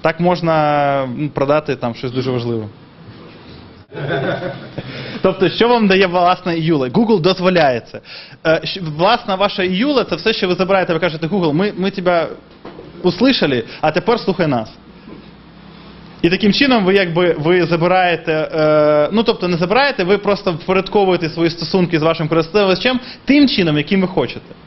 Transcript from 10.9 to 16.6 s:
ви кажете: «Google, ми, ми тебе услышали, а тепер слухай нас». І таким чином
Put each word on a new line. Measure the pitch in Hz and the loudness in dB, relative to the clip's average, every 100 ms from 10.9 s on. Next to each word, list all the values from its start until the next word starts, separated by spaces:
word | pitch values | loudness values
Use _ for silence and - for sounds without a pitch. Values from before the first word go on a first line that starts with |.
ви | 165 | 0
кажете: | 180 151 160 | -2 -4 -4
«Google, | 202 170 | -2 0
ми, | 143 202 170 | 0 -2 -2
ми | 190 | -4
тебе | 196 180 175 143 - - - - - - - | -2 0 0 -2 -8 -18 -20 -20 -20 -20 -4
услышали, | 180 - 254 254 165 127 - - | -2 2 2 2 0 0 -4 -2
а | 156 | -2
тепер | 175 170 240 | 0 0 -2
слухай | - 185 160 | -2 -2 0
нас». | 127 110 - - - - - - - - - - - - - - - | 0 -4 -12 -20 -20 -20 -20 -20 -20 -20 -20 -20 -20 -20 -20 -20 -4
І | 170 | -2
таким | 180 214 | 2 0
чином | 196 | 2